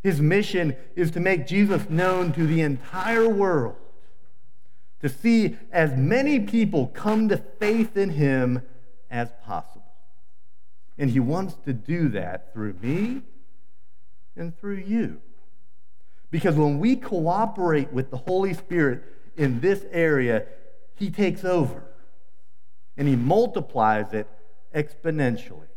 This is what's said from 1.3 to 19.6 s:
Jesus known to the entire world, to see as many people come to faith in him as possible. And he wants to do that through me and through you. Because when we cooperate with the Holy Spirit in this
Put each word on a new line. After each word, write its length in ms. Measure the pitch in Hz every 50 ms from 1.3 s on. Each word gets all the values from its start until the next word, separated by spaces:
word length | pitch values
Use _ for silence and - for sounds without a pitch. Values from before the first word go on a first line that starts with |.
| 190 175 131
Jesus 460 | - 160 196 208 202 196 160 - -
known 420 | 160 160 180 185 185 185 180 175 147
to 120 | 165 165
the 140 | 151 160 160
entire 680 | 160 147 139 131 - - - 185 185 214 226 233 226 226
world, 460 | 214 196 202 190 180 147 123 110 - - - - - - - - - - - - - - - - - - - - - - - - - -
to 80 | - 143
see 500 | 135 - - 233 233 226 214 185 - - - - -
as 240 | 180 160 151 131
many 420 | 131 131 147 214 254 277 294 294 269
people 480 | 208 202 - 233 220 - - 156 131
come 420 | 127 - - - 208 214 214 220 214
to 80 | 202
faith 600 | - - - - - - 208 220 226 220 220 -
in 140 | 196 196 190
him 520 | 160 147 147 139 135 131 127 123 123 127 127 - - - - - - - - -
as 220 | 123 120 120 117 - - -
possible. 500 | 113 98 82 - - - - - - - - - - - - - - - - - - - - - - - - - - -
And 140 | - 143 135
he 80 | 117 135
wants 380 | 123 120 151 180 190 185 - - -
to 80 | 143 135
do 360 | 113 104 - 165 175 165 143
that 420 | 104 98 90 90 90 95 - - -
through 220 | 113 107 104 98
me 480 | 90 98 120 143 180 208 233 254 277 254 - - - - - - - - - - - - - - - - - - - - - -
and 200 | - 170 170 165
through 200 | - - 202 202
you. 440 | 190 185 196 214 233 214 - 80 - - - - - - - - - - - - - - - - - - - - - - -
Because 240 | - 165 - 190 156
when 240 | 151 151 147 143 143
we 160 | 165 233 262
cooperate 960 | - - - - 180 160 160 175 196 226 220 - - 185 170 160 151 135 135 131
with 180 | 123 131 -
the 80 | - 127
Holy 360 | - - 185 185 190 196 180
Spirit 480 | 165 - - 175 175 156 139 120 - - - - - - - -
in 220 | - 151 135 123
this 260 | 117